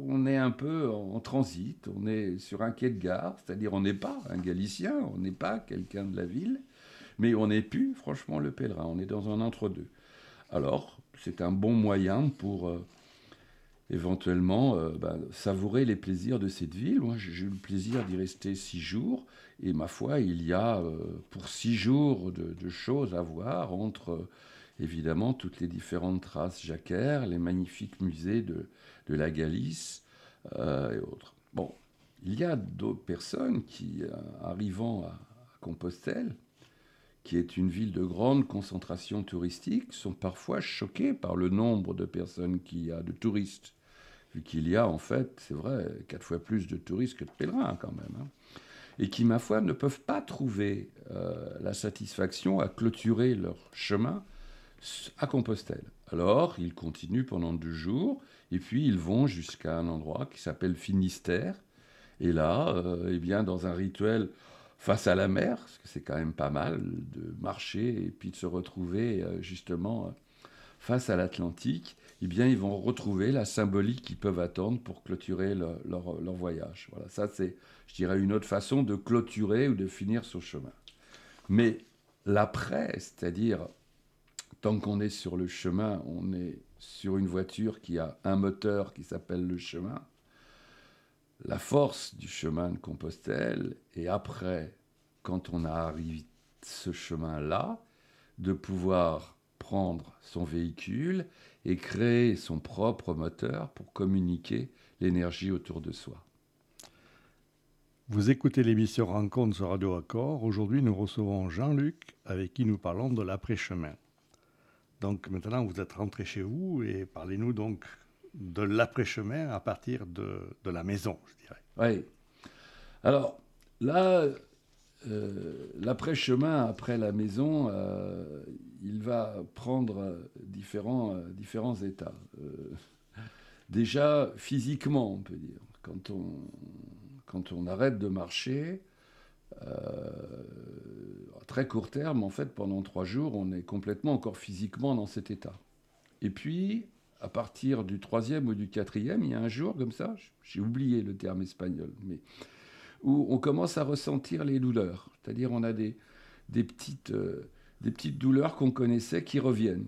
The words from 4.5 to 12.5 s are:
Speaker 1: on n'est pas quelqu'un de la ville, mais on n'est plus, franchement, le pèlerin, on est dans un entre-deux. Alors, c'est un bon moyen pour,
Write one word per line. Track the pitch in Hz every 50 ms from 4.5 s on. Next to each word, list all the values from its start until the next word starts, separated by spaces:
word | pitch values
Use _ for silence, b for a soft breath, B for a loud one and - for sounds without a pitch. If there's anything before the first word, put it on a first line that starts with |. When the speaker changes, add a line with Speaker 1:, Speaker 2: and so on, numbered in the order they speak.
| 87 90 101 98 - - 175 220 294 294 247 -
Speaker 1:
on | 98 92
n'est | 92 95
pas | 92 - - 92 110 -
quelqu'un | - - 98 95 90 - 101 101 98
de | 98 92
la | 92 90
ville, | 87 98 139 185 233 269 269 - B B B B B B B B B B B
mais | 107 120 117
on | 107 107 104
n'est | 107 107
plus, | 107 - - - 269 269 254
franchement, | - - 143 147 143 - - 151 147
le | 147 139
pèlerin, | 131 - 131 113 90 80 80
on | 82 82 90
est | 95
dans | 95 107 104 98 107
un | 104 110
entre-deux. | 113 117 - - 110 98 92 80 82 - - B B B B B B B B B B B
Alors, | - - 67 69 65 71 - - - - - _ - -
c'est | - 92 90 -
un | 87 87
bon | 95 95 101 113
moyen | 117 113 107 104 101 98 95 92 98 127 151 139
pour, | 135 - 95 101